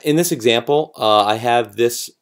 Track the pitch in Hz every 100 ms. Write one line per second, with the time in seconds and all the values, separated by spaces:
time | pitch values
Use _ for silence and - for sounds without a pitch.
0 | 151 151 170 147 113 117 117 147 156 -
1 | 110 107 101 110 120 120 107 101 117 120
2 | - -